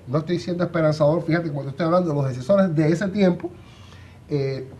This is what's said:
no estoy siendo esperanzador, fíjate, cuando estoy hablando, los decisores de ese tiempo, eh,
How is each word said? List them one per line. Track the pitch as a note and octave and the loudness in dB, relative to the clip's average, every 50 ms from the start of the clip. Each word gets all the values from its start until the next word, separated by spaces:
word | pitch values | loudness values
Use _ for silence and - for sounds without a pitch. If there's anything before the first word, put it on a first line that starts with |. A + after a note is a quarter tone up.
| - - | -8 -4
no | B2 D#3 | -2 -2
estoy | D#3+ - F3 E3+ | -2 0 -4 -4
siendo | - - F3 F3 F3 | -2 -4 -2 -2 -2
esperanzador, | E3+ - E3+ D#3+ D3+ D3+ D3+ D3+ C#3+ D#3 F3 - | -2 0 2 2 2 2 4 4 2 2 2 0
fíjate, | - D#3 E3 E3 E3 | 0 0 0 0 -2
cuando | C#3+ C#3+ C3+ C3+ | -6 -6 -8 -8
estoy | C3 - E3+ | -6 -4 0
hablando, | E3 E3+ F#3 F3+ E3 D3 | 2 2 2 2 2 0
los | C#3+ C3+ | -2 -2
decisores | C3 B2 B2 B2 - G3+ G3 F#3+ F#3 D#3 | -2 -4 -4 0 2 4 4 4 2 2
de | D3 D#3 D3+ | 2 2 2
ese | F3 E3+ G#3+ F#3+ | 2 2 0 -2
tiempo, | F#3 G#3 G3 F#3 E3+ - - F4 - - - - - - - - - - - - - - - - D3+ | 0 2 4 4 2 0 -4 -10 -12 -12 -20 -20 -20 -20 -20 -20 -20 -20 -20 -20 -20 -18 -10 -4 -4
eh, | C#3+ C3+ C3+ C3+ C3 C3 - - - | -2 -2 -2 -4 -6 -10 -12 -16 -16